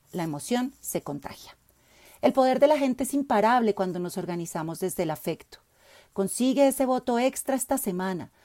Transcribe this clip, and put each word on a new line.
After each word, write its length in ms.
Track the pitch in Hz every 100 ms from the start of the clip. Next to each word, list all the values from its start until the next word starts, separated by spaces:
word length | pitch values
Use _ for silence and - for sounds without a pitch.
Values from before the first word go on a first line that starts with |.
| _
La 120 | 180
emoción 500 | 165 147 - 240 247 -
se 220 | - 170
contagia. 520 | - 143 - - - - _ _ _ _ - -
El 120 | 247
poder 260 | - 262 254
de 80 | 285
la 100 | 302
gente 260 | 269 247
es 100 | 262
imparable 640 | 277 277 220 214 247 226 202
cuando 240 | 190 180
nos 180 | 175 190
organizamos 640 | 180 175 170 175 160 165
desde 240 | 185 165
el 80 | 170
afecto. 480 | 156 - 160 - - _ _ _ - -
Consigue 560 | - 196 - 247 262 277
ese 180 | 262 262
voto 320 | 254 247 233
extra 380 | 254 269 - 262
esta 220 | - 262
semana, 540 | - 180 190 180 - _